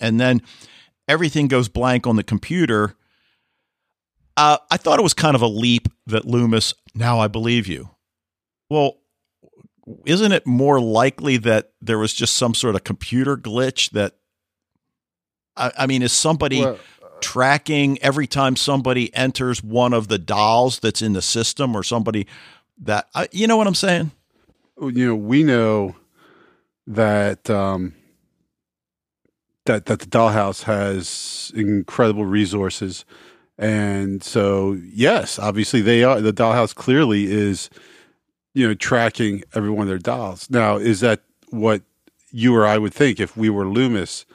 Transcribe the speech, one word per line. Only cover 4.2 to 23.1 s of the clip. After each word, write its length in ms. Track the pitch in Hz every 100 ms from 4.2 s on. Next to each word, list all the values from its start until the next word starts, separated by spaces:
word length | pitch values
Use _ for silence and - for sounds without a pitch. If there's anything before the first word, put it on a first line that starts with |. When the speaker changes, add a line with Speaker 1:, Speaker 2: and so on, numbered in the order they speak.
| _ -
Speaker 1:
Uh, 220 | 151 147 -
I 60 | 165
thought 200 | - 208
it 40 |
was 120 | 185
kind 220 | - 156 135
of 60 |
a 40 | 117
leap 420 | 104 120 120 - - -
that 180 | 110
Loomis, 500 | - 120 120 113 - - _
"Now 260 | 107 120 117
I 80 | 107
believe 400 | 113 113 120 95
you." 220 | 67 - _ _ _ _ _ _ _ -
Well, 260 | 151 139 - _ _ _ _ _ _ _ _ - 113 139
isn't 260 | 175 214
it 140 | 190 -
more 340 | 123 139 139
likely 560 | 113 110 131 - 151 123
that 340 | 113 110 - _
there 180 | 113 110
was 160 | 110
just 200 | - 120 -
some 180 | 120
sort 200 | 113 123
of 100 | 95
computer 520 | - 98 - 123 131 139
glitch 540 | 117 113 131 - -
that, 240 | 107 101 - _ _ _ _ _ _ _ _ _ _ _ _ _ -
I, 160 | 127 -
I 100 | 135
mean, 160 | 135
is 100 | 123
somebody 480 | - 156 160 147 131
Speaker 2:
Well, 180 | 135 107 - _ - -
Speaker 1:
tracking 800 | - 123 131 147 - 147 143 139
every 260 | 139 139 139
time 300 | 143 135 127
somebody 580 | - 139 127 127 117
enters 480 | 120 131 123 127 117
one 300 | 107 117 123
of 160 | 117 104
the 100 | 107
dolls 600 | 85 101 107 113 127 -
that's 240 | 113 -
in 100 | 113
the 100 | 95
system 540 | - 117 113 - 135 110
or 60 |
somebody 440 | 90 117 110 107 98 - - - _ -
that, 280 | 131 104 -